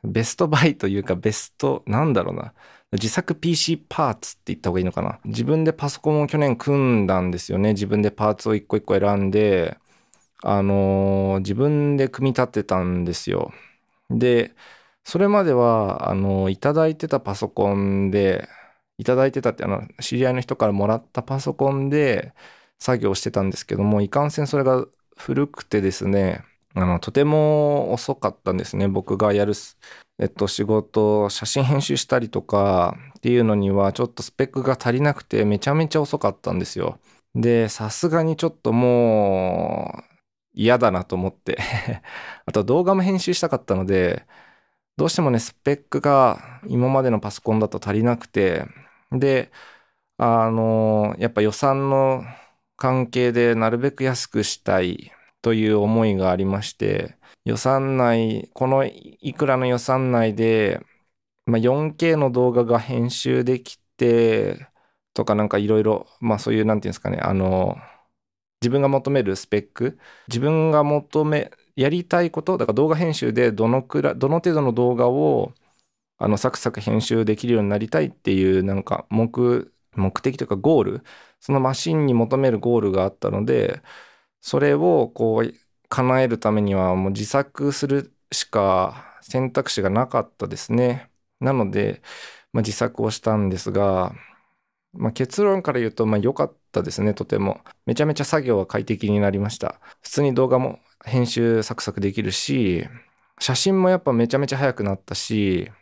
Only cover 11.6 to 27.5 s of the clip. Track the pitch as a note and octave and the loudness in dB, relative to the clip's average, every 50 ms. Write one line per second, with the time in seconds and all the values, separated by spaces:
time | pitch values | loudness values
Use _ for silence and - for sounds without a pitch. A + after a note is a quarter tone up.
11.6 | C3+ D3 D3+ D3 D3 C#3+ C#3+ C#3 C3+ C3 - - C3 C3+ A#2+ - B2+ - - A2 | 0 0 2 0 0 0 0 0 0 -2 -2 -2 -2 -2 0 0 -2 -2 -2 -6
12.6 | G2+ - F#2+ F#2 F2+ F2+ F2+ F2+ F2 F2 E2+ - - - G1+ G1+ - - - - | -2 0 -2 0 0 0 -2 -2 -2 -4 -4 -6 -4 -4 -4 -4 -4 -6 -10 -20
13.6 | - - _ _ _ _ _ _ _ _ A#2+ A#2 A#2+ B2 B2 A#2+ - - _ _ | -20 -20 _ _ _ _ _ _ _ _ -2 0 2 4 4 2 2 -2 _ _
14.6 | - - - - _ _ _ _ _ - - E3+ G3 G3+ G#3 G#3 F#3+ E3 C3+ B2 | -20 -20 -20 -20 _ _ _ _ _ -6 0 0 2 4 4 2 2 2 2 4
15.6 | A#2+ A#2 A#2 A2 G#2+ F#2+ F#2+ - - - F#2+ F#2+ G2 G2 G2 F#2+ F#2+ F#2+ F#2+ - | 4 4 4 2 0 -2 -4 -4 -2 -2 0 0 0 0 0 0 0 0 -2 0
16.6 | - C#3+ D3 D#3+ D#3+ D#3+ D#3 D#3 - D#3 - C3 - G2+ G2 - - - - G#2 | -2 0 2 2 2 2 0 -2 -4 -4 -4 -4 -4 -6 -6 -6 -6 -6 -2 0
17.6 | G#2 G2+ G2+ G2 G2 G2 G2 G2 G2 G2 F#2 G#2 G2 F#2+ F2+ - - - - - | 0 0 2 0 0 0 0 0 0 0 2 2 2 2 0 -2 -4 -12 -20 -20
18.6 | - _ _ _ _ _ _ - A2 B2 B2+ B2+ C3+ C3+ C3 C#3 - A#2+ A2 - | -20 _ _ _ _ _ _ -6 -2 0 2 2 2 2 0 0 -2 -2 -4 -2
19.6 | - G2 G2 - - - - - - - B2+ B2 C3 B2+ B2+ B2+ A#2+ - - - | -4 -4 -4 -6 -8 -12 -14 -12 -8 -6 -2 0 0 0 0 -2 -4 -6 -2 0
20.6 | A2 G#2+ G2+ G2 G2+ G#2 A2 A2+ - _ _ B2+ A#2 - C3+ C3+ - C#3+ C#3 - | 0 0 2 2 2 0 0 -2 -4 _ _ -10 -6 -6 -6 -6 -4 -6 -2 0
21.6 | C#3 C#3 C#3 C3+ C3+ C#3 C#3+ D3+ D3 C3+ A2+ - - B2 _ _ - - - - | 0 0 0 0 -2 0 0 2 2 2 0 -2 -4 -8 _ _ -20 -20 -20 -20
22.6 | _ _ _ _ - - B2+ A#2 A2+ G2+ G2 - - - - G2+ G2 F#2+ F2+ - | _ _ _ _ -2 -2 0 0 0 0 -2 -2 -4 -2 -2 0 -2 -2 -4 -6
23.6 | - - G2+ G2 G2+ G#2 G#2+ G#2 G2+ G2 - C#3 D3 D3 D3 - D3 C3+ - C#3+ | -8 -6 -4 -2 0 2 2 2 0 0 0 -2 -2 0 -2 -4 -4 -2 -2 0
24.6 | C3+ C3 C3 B2+ - - _ _ _ _ _ - - - - C3+ C#3+ C#3+ - - | 2 2 2 2 0 -4 _ _ _ _ _ -16 -8 -4 -2 -2 -2 -2 -4 -18
25.6 | - _ - G#2+ F#2+ F#2+ F#2 - - G2 G2 G2+ G2 F#2 - - - _ _ _ | -10 _ -2 0 0 0 -2 -2 -2 0 0 2 0 0 -2 -6 -12 _ _ _
26.6 | _ _ _ F#2+ F#2 F2+ F2 F2 - - - C#3 C#3+ D3+ D3+ D#3 D3+ D3+ | _ _ _ -2 0 0 0 -2 -4 -2 2 2 2 4 4 2 4 4